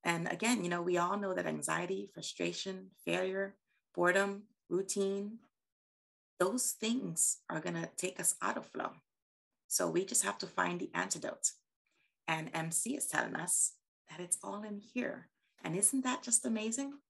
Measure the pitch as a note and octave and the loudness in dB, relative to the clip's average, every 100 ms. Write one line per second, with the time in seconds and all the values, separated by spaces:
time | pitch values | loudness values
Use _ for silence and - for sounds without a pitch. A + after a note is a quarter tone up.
0 | - E3+ E3+ E3+ A3+ A#3+ F3 F3 F3 F3 | 0 0 0 0 2 2 2 0 2 4
1 | F3 G3+ G3 F#3 E3+ D#3 D3 D#3+ F3+ F#3+ | 4 2 0 -2 -2 -4 -2 -2 0 -4
2 | G3+ - - - E3+ F3 G3 F#3+ F#3+ _ | -6 -10 -10 -2 -2 -2 -6 -8 -12 _
3 | - F3+ F#3 F#3+ G3 - _ _ _ - | -2 0 0 -2 -4 -6 _ _ _ 2
4 | F3 F#3 G3+ G3+ G#3 _ _ F3 F#3+ - | 4 6 2 -2 -10 _ _ -2 0 0
5 | G3 G3 G3+ A3+ _ _ _ _ _ _ | 0 0 -4 -8 _ _ _ _ _ _
6 | _ _ _ _ F#3 B3 - - A3 A#3+ | _ _ _ _ 0 2 -2 -2 0 0
7 | F#3+ E3 - - - D#3+ E3 E3+ E3 - | 0 2 2 2 -4 -4 -2 -4 -4 -4
8 | F3+ - - - - - - - - - | -6 0 -2 0 -2 -4 -6 -6 -6 -6
9 | _ _ _ _ _ _ _ - E3+ E3+ | _ _ _ _ _ _ _ 0 2 2
10 | F#3+ - G3 G3+ F#3+ - F3 F3 - E2+ | 2 2 2 -2 -6 -2 0 0 -4 -4
11 | F#2+ - - - - - _ _ _ _ | -2 -2 -4 -2 -2 -2 _ _ _ _
12 | _ _ - D#3+ D#3+ D#3+ D#3+ E3 A3+ C#4+ | _ _ -4 -2 -2 -2 0 0 0 -2
13 | - - - - E3+ - - - _ _ | 0 0 0 -2 0 4 2 0 _ _
14 | _ D#3+ F3 - G3 G3+ G#3+ G#3 - B3 | _ -12 -2 -2 0 -6 -6 -8 -6 -4
15 | - - - _ _ _ - E3 G#3 C4+ | -4 -6 -12 _ _ _ -4 2 4 4
16 | B3+ B3+ - A3+ B3+ A3 G#3+ A3+ C#4 C#4+ | 0 -2 2 2 2 0 0 -2 -4 -8
17 | _ | _